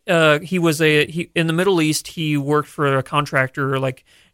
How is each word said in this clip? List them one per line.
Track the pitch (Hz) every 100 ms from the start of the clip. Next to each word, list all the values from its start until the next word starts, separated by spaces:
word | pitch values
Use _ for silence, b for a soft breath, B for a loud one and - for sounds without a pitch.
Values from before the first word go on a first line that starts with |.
| -
Uh, | 170 156 147
he | 156 180
was | 170 151
a, | 156 151 151
he, | 160 -
in | 175 165
the |
Middle | 160 196 175
East, | 156 147 -
he | - 156 147
worked | 139 147 147
for | - 143 135
a |
contractor, | - 147 143 143 127 - 135 135
like, | 131 127 b b b